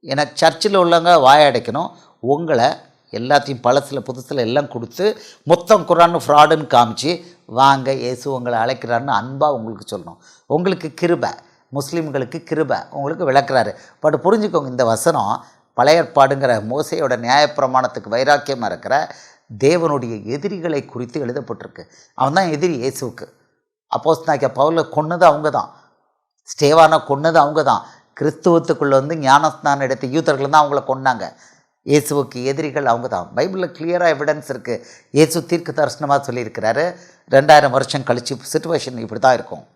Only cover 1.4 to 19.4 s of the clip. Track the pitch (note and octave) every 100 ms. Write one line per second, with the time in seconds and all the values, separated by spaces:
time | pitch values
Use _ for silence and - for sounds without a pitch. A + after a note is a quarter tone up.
1.4 | D3 A#2+ A2 B2 E3+ - _ _ A#2 D3
2.4 | E3+ C3 B2+ E3 _ _ _ G#2+ B2 C#3+
3.4 | C#3+ B2+ B2 C3+ C#3 C#3 - B2+ - C#3+
4.4 | A2+ C3 C#3 A#2+ A2+ - G3+ G#3+ - -
5.4 | - F3 - G#3+ D#3 E3+ E3+ E3+ C3 D3
6.4 | D3+ D#3 D3 B2 A#2 A2 C#3 E3+ - _
7.4 | - A2+ C3+ C#3 B2+ C3+ A#2+ B2+ C#3+ C3
8.4 | B2 A#2 A#2 C3 A#2+ A#2 C#3 B2+ B2 C3+
9.4 | D3+ C3 A2 G2+ - G2+ E2+ - _ _
10.4 | _ D3 F3+ F3+ D#3 - F3 E3 B2 -
11.4 | _ _ _ C3+ C#3 E3+ D#3 C#3+ - E3
12.4 | - D#3 D3 A#2+ - - C3+ D#3+ E3 C3
13.4 | - C3 G#2 - - _ D3+ D3 D#3+ A3
14.4 | G#3 D#3+ C#3 B2+ A#2+ A2 E3+ D3 G2+ B2
15.4 | - _ _ - C3 E3 C#3+ - C3+ C#3
16.4 | C3+ A2+ G#2+ C3 D3+ E3+ C#3 B2 A#2 C#3
17.4 | D3 C#3+ C3+ B2+ B2+ - G2+ A#2 C3 C#3+
18.4 | C#3+ C3 G#2+ F2 - C3+ - - - _